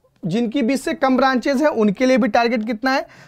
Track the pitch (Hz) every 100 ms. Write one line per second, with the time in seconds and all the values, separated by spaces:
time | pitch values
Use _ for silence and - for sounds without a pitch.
0 | _ _ 190 202 233 285 233 269 - 311
1 | 262 262 269 254 285 269 302 320 214 196
2 | 254 254 233 240 233 240 214 220 262 269
3 | 330 -